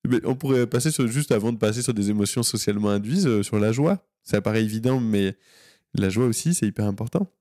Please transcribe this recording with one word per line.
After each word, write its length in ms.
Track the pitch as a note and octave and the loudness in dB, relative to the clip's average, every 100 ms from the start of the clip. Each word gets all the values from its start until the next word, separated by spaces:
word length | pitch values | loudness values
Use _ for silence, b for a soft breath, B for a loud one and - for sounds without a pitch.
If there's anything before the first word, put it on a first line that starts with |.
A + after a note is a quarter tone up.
| - | 2
Mais 120 | A#2+ | 0
on 100 | - | 0
pourrait 320 | C3 C#3 C3 A#2 | -4 0 2 2
passer 240 | B2 D#3 | 0 0
sur, 160 | D3+ A#2+ | 0 0
juste 240 | B2+ C#3+ | 0 0
avant 220 | A2+ A2 | 0 0
de 60 | A#2 | 0
passer 220 | G#2+ A2+ | 0 0
sur 140 | B2 | -2
des 160 | A2 G2+ | 0 0
émotions 320 | G#2 G2+ - | 0 0 0
socialement 460 | A#2 G#2+ - G#2 G#2 | -2 -2 -2 0 0
induises, 340 | G2+ G#2 F3 E3 | 0 0 0 2
euh, 160 | A2 | 2
sur 160 | G2 G#2 | 0 0
la 100 | G#2+ | 0
joie. 340 | A#2 D#3 G3 _ _ | 2 0 0 _ _
Ça 160 | - G#2 | -2 -2
paraît 240 | G2 A2 | 2 0
évident, 340 | A2 A2 A#2+ C3 | 0 0 0 0
mais 380 | A#2 G2+ G2 F#2+ b b b b b | 2 2 0 -2 b b b b b
la 140 | - G2 | -2 0
joie 180 | G2+ B2 | 2 0
aussi, 280 | A2 D#3+ | 0 -2
c'est 120 | F3+ G#2+ | 0 -2
hyper 200 | - G#2 | -2 -4
important. 440 | G2+ A2+ F3+ G3 _ | -4 -4 -4 -4 _